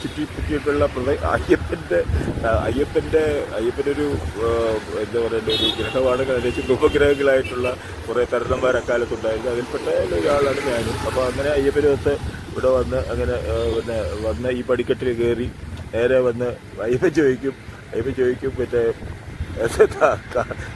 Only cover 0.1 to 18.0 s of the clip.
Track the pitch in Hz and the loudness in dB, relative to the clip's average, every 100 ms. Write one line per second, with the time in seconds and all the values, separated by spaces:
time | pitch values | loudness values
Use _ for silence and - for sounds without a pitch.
0.1 | - 151 - - 147 147 147 143 127 127 | -6 -6 -4 -2 -2 0 2 2 0 -2
1.1 | 156 156 117 - 165 - 170 - 175 165 | 0 0 0 2 2 0 -6 -2 0 2
2.1 | - - - 113 110 95 120 143 160 147 | 0 0 -2 0 0 0 0 0 0 2
3.1 | 156 156 143 98 98 117 123 143 143 147 | 2 2 0 -2 -2 -2 0 0 0 0
4.1 | 139 82 95 117 117 113 107 - 98 104 | -2 -4 -2 0 2 0 -2 -4 -4 -2
5.1 | 117 113 113 110 - - 113 113 127 131 | 0 0 0 0 0 0 0 -2 2 2
6.1 | 127 131 127 120 - - 123 151 147 143 | 2 2 0 0 0 0 4 4 6 4
7.1 | 143 139 131 127 123 123 127 - - - | 4 4 4 2 -2 -2 -4 -10 -12 -4
8.1 | 117 123 123 117 127 127 123 120 120 113 | 0 2 0 0 0 2 2 2 0 0
9.1 | 113 110 110 123 120 123 135 131 170 185 | -2 -2 -2 -2 -4 -4 -4 0 0 0
10.1 | 170 156 143 139 131 139 117 113 113 - | 0 2 4 2 0 0 0 -2 -2 -2
11.1 | 127 127 123 139 147 139 143 147 139 143 | 0 0 0 0 2 2 4 4 4 2
12.1 | 139 - - - - 127 127 120 127 120 | -2 -4 -10 -10 0 2 2 2 -2 -2
13.1 | 120 123 120 104 113 117 113 113 113 98 | -2 -2 -2 -2 -2 0 -2 -2 -2 -2
14.1 | 104 110 107 127 123 127 123 120 123 131 | -2 -2 -2 -2 -2 0 2 2 0 0
15.1 | 117 120 117 120 - - - - 110 123 | 2 2 0 -2 -6 -12 -12 -6 0 4
16.1 | 131 127 117 123 117 - 95 110 123 175 | 4 4 0 -2 -4 -10 -4 0 2 2
17.1 | 151 139 127 135 - - - - 107 | 4 4 2 -2 -6 -12 -16 -8 -4